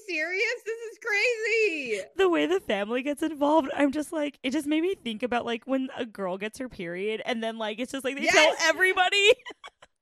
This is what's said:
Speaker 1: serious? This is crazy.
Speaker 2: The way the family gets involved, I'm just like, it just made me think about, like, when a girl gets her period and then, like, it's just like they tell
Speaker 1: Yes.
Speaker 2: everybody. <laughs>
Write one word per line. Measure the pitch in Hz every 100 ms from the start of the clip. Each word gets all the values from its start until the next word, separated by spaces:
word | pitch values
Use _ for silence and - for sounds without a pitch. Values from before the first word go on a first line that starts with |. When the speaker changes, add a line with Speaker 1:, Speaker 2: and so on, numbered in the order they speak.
| -
Speaker 1:
serious? | 320 330 370 453 494 -
This | 453 453
is | 415
crazy. | 466 403 480 453 440 453 427 320 254 208 190 -
Speaker 2:
The | 381
way | 320 294
the | 370
family | - 202 208 247
gets | 262 285
involved, | 320 302 285 311 269
I'm | - 285
just | 285 294
like, | 320 294 -
it | 254
just | 269 285
made | 302
me | 349
think | 392 240 220
about, | 254 233 233
like, | 226
when | - 269 262 -
a |
girl | 233 202 190 190
gets | 214 -
her | 254
period | - 175 175 208 220
and | - 240
then, | 226 226
like, | 214 220
it's | 254
just | 269
like | 254 277
they | 320
tell | 370
Speaker 1:
Yes. | 311 - 320
Speaker 2:
everybody. | 320 370 381 370 403 403 494
<laughs> | - - - - - _